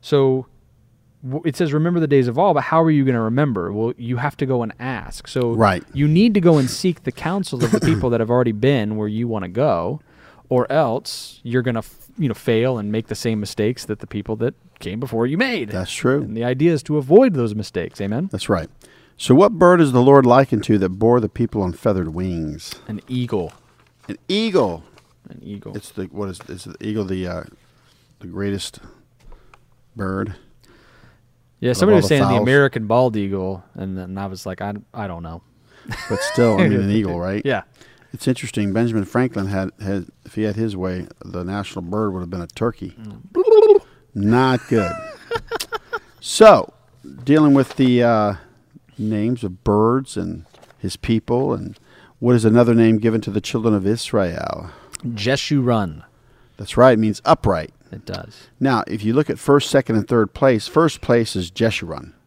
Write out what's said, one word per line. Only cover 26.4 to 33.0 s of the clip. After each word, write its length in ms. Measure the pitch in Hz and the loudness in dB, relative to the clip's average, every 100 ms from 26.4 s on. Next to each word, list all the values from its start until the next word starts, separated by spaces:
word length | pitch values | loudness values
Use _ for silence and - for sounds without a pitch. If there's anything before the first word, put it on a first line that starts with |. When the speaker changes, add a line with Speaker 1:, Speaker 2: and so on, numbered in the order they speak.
| - | -14
Speaker 2:
is 160 | 95 - | -16 -16
the 100 | - | -12
eagle 240 | 104 107 98 | -8 -6 -4
the, 200 | 92 90 | -6 -6
uh, 160 | 87 - _ _ _ _ _ _ _ | -10 -14 _ _ _ _ _ _ _
the 80 | 90 | -16
greatest 520 | 90 101 98 - - - - _ _ - - _ _ _ _ _ 113 | -8 -6 -6 -8 -16 -20 -20 _ _ -20 -20 _ _ _ _ _ -10
bird? 400 | 95 95 101 92 _ _ _ _ _ _ _ _ _ _ _ _ | -6 -4 -6 -10 _ _ _ _ _ _ _ _ _ _ _ _
Speaker 1:
Yeah, 100 | 123 | -4
Speaker 2:
Out 20 | |
of 60 | 123 | 0
Speaker 1:
somebody 160 | 190 | 4
Speaker 2:
all 40 | 202 | 4
Speaker 1:
was 80 | 117 | 4
Speaker 2:
the 40 | |
Speaker 1:
saying 120 | 147 | 2
the 40 | 127 | 2
Speaker 2:
fowls. 120 | 104 | 2
Speaker 1:
American 460 | 107 139 139 - 107 | 4 4 2 0 0
bald 280 | 117 | 2